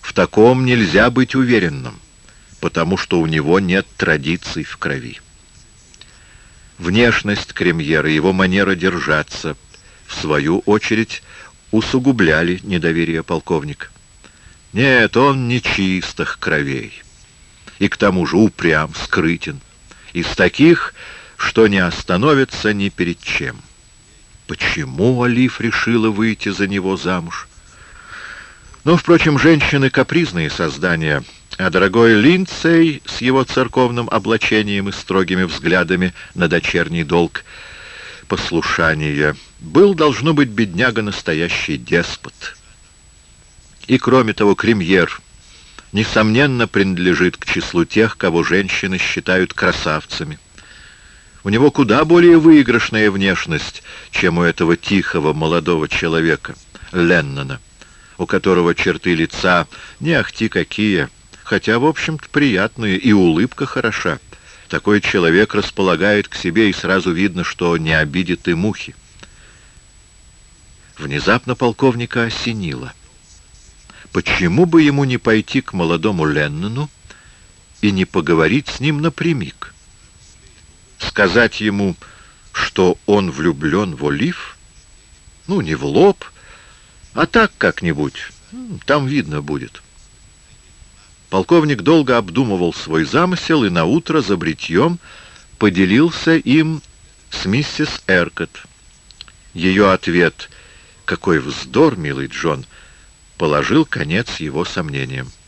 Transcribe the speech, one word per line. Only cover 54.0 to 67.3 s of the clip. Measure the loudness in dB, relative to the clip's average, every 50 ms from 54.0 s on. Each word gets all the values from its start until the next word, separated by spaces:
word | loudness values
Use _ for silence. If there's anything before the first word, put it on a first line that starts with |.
| -20 -8
чем | -4 0 0 0 2
у | 2 2
этого | 0 2 2 2 2 2
тихого | 0 0 -2 0 0 0 0 -4 -2 0 0 -2
молодого | 0 -2 0 0 0 0 0 -2 -2 -2 -4
человека, | -4 -4 -2 -2 0 0 0 0 0 -2 -4 -14 -16 -16 -20 _ _ -20 -20 -8 -2
Леннона, | 0 2 2 2 2 0 -2 -8 -8 -8 -10 -10 -12 _ _ _ _ -20 -20 -20 -20 -20 -20 -10
у | -10 -6
которого | -4 -2 -2 2 2 2 4 4 2 0
черты | 0 -2 -2 -2 -2 -2 -2 0
лица | 0 -2 -4 -4 -4 0 2 2 2 0 -4 -10 -20 -20 -20 -16 _
не | -4 -2 0
ахти | 0 -2 -4 -6 -6 -6 -2
какие, | -2 -4 -4 -4 -4 -2 -2 0 0 0 -2 -4 _ _ _ _ -20 -20 -6
хотя, | -2 -2 -2 0 0 0
в | 2 2
общем-то, | 0 0 -2 -6 -6 -6 -8 -10 -4
приятные, | -2 0 0 2 2 0 -2 -2 _ -6 -4 -2 -2
и | 0 2 4 4
улыбка | 6 4 4 4 2 0 -2 -2 -6 -8
хороша. | -6 -4 -4 -4 -2 -4 -2 -4 -4 -4 -6 _ -20 -20 -20 _ -20 -20 -20 -14 -8
Такой | -8 -4 0 2 2 2
человек | 0 0 0 2 2 4 4 4 2 2 0
располагает | -4 -4 -4 -4 -2 0 0 0 2 2 2 2 0 -2
к | -4 -10
себе, | -6 -6 -2 2 2 2 2
и | 2
сразу | -2 -2 -2 -2 0 0 -2
видно, | -2 0 -2 -2